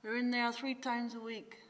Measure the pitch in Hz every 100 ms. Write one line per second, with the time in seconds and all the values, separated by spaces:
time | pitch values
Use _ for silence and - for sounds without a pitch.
0 | 214 240 247 247 240 233 269 262 262 240
1 | 240 226 226 220 - -